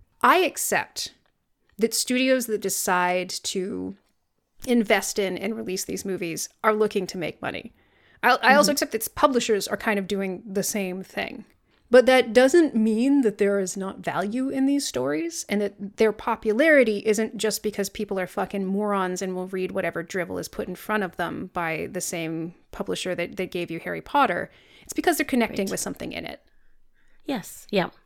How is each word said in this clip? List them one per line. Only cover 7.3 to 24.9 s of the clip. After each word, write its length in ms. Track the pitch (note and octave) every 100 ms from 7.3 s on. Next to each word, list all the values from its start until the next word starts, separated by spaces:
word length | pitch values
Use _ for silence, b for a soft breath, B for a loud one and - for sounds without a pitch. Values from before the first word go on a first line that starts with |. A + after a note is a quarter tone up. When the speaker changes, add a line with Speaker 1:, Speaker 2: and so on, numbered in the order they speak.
| -
Speaker 1:
money. 300 | - - - b b b b b
I, 160 | A#3 B3+
I 120 | A#3
also 160 | C#4 D4
Speaker 2:
Mm-hmm. 20 |
Speaker 1:
accept 200 | C#4+ D4+
that 220 | G#3+ -
publishers 540 | - D4 B3 A#3+ G3+ -
are 80 | G3+
kind 220 | A3+ G3+
of 100 | F#3
doing 340 | G3+ F#3+ F#3 A3+
the 160 | G3
same 400 | F3+ G#3+ F#3+ F#3
thing. 420 | - - - - - _ _ _ -
But 180 | B3 A#3+
that 260 | B3+ B3
doesn't 420 | A3+ C4 F4 D#4
mean 460 | A3 A3 A3 C4+ C#4+
that 180 | A3+ G3+
there 220 | G3+ G3+
is 160 | F#3 G3
not 220 | F#3+ F#3+
value 500 | E3+ C#3+ G3+ A#3+ C4
in 180 | C4+ C4+
these 180 | C#4+ C#4
stories 580 | B3 C4 D4+ E4 - -
and 120 | G#3
that 380 | G3+ - G3 -
their 140 | A3
popularity 840 | G#3+ - A3 A3 G#3+ D#4+ D4 A3 G3+ A3
isn't 300 | G#3 A3 G#3
just 260 | G#3+ G3+
because 260 | G#3+ G3+ F#3+
people 300 | - G#3 F#3+
are 80 | F3+
fucking 380 | - F#3+ G3+
morons 580 | F#3+ G3 G#3 G3+ F#3 F3+
and 140 | F#3+ F#3
will 100 | F#3
read 240 | F#3+ F#3
whatever 320 | G3 E3+ E3+
drivel 360 | F3 F#3+ F3 F3+
is 100 | E3
put 180 | - G#3
in 80 |
front 300 | F3+ - G#3+
of 120 | F#3 -
them 340 | E3 D#3+ F#3
by 360 | F3+ E3 D#3+ E3
the 80 | F3+
same 540 | - E3+ D#3+ E3 E3 - _
publisher 420 | - G3 F3+ F3+
that, 220 | F3 F3 -
that 160 | F#3
gave 180 | F3+ E3+
you 80 | E3
Harry 200 | F3+ E3
Potter. 500 | - C#4+ B3 F3 D#3 b b b
It's 120 | b